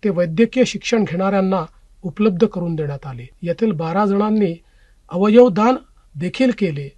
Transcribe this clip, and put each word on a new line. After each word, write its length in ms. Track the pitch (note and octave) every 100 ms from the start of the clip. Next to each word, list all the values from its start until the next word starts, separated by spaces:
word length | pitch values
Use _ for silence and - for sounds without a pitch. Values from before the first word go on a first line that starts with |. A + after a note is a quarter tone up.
ते 60 | G#3+
वैद्यकीय 540 | E3+ F3 D#3+ A3+ B3+
शिक्षण 400 | B3 G3+ - A#3
घेणाऱ्यांना 640 | G3+ E3+ F#3+ G3 F#3+ F#3+ D#3+ _ _ -
उपलब्ध 420 | F#3 C#3+ G#3+ F3+ A3
करून 300 | F#3 E3+ D#3+
देण्यात 320 | D3 C#3+ C#3+
आले. 180 | B2+ A#2+ _
यातील 300 | E3+ E3+ A3
बारा 340 | D#3+ D#3+ F3 G#3
जणांनी 500 | G3+ G#3+ G#3+ G3 E3+ _ _ _ _ _
अवयवदान 640 | F3 G#3 A3+ B3 E3+ F3+ - _ _ _ C#3+
देखील 360 | F3 - B3+ -
केले. 320 | G3 C#3+ C#3